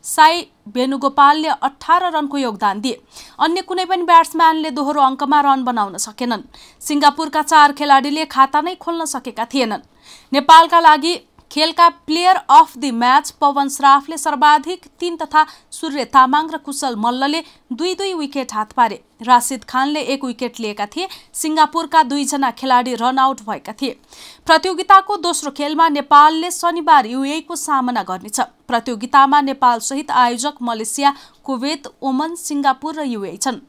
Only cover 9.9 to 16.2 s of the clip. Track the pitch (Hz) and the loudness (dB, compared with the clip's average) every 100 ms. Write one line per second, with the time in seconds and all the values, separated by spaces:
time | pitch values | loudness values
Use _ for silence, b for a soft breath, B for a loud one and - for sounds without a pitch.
9.9 | b b b b 269 285 320 330 339 330 | b b b b -4 6 8 8 6 6
10.9 | 302 311 349 _ _ _ - 320 330 339 | 4 2 -6 _ _ _ -2 -2 2 2
11.9 | 339 - 320 359 370 - 285 330 254 277 | 2 -6 0 2 2 6 6 6 0 -6
12.9 | 233 240 269 294 - 294 285 277 277 277 | -2 2 2 0 -2 0 0 -4 0 4
13.9 | 277 277 320 330 294 302 302 302 359 _ | 4 2 -8 -6 2 4 4 0 -12 _
14.9 | _ 349 339 302 302 311 B B - 320 | _ -8 -8 -2 0 0 B B -12 -10
15.9 | 285 240 277 | -8 0 2